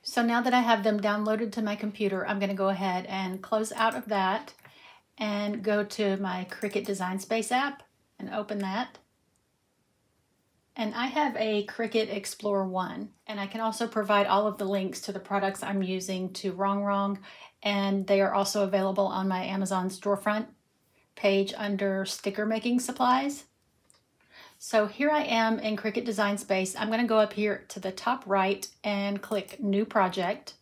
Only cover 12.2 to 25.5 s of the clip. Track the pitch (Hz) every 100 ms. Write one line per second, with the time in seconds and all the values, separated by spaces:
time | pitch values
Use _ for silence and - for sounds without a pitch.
12.2 | 196 - 208 196 190 185 180 - 214 _
13.2 | - 208 196 226 226 220 226 220 202 208
14.2 | 202 196 214 202 196 196 190 - - 190
15.2 | - 202 196 196 - 196 185 185 185 185
16.2 | 185 - 196 175 196 202 202 202 196 196
17.2 | - - - _ 208 202 196 196 190 196
18.2 | 190 196 196 208 196 190 190 185 190 190
19.2 | 196 185 185 190 190 190 185 190 202 196
20.2 | 208 214 226 - _ _ _ _ _ -
21.2 | 208 196 196 - 208 196 202 190 190 -
22.2 | 202 202 214 220 240 247 247 247 254 262
23.2 | 277 285 - _ _ _ _ _ _ _
24.2 | _ - - _ - 226 208 - 294 302
25.2 | - 226 226